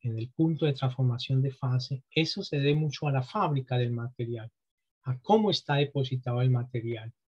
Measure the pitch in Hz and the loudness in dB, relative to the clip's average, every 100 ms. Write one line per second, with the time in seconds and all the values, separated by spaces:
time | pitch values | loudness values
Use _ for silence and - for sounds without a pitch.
0 | 120 113 117 - 160 160 156 135 135 127 | -6 -4 -6 0 0 2 0 0 -2 0
1 | 127 120 - 135 135 - 131 127 - 131 | 0 0 0 0 0 -2 -2 -2 -2 -6
2 | - - 160 - 196 147 139 151 156 - | -2 -2 0 -2 -4 0 2 2 0 -2
3 | 151 135 127 214 180 139 131 123 120 120 | 0 0 0 0 0 0 0 0 0 -2
4 | 120 - 117 117 117 - _ _ _ _ | -6 -6 -6 -6 -10 -18 _ _ _ _
5 | 131 127 - 214 208 165 - 143 143 139 | -6 -4 2 4 4 0 0 0 2 0
6 | 127 127 127 123 131 123 120 120 113 117 | -2 -2 -2 2 4 2 0 -4 -4 -6
7 | 113 - | -8 -16